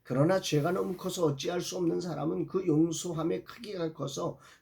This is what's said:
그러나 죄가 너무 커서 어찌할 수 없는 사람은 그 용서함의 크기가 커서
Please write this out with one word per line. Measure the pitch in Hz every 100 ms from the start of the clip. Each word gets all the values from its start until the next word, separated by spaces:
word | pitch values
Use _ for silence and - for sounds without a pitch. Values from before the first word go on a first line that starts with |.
그러나 | - 127 160 190
죄가 | - 147 156
너무 | 190 190 180
커서 | 185 175 160
어찌할 | 135 - 175
수 | - 180
없는 | 170 175
사람은 | 175 147 156 185 147
그 | 190 180
용서함의 | 151 170 160 175 160 165 185
크기가 | - - 214 190 160
커서 | 160 143 139 165 135 - -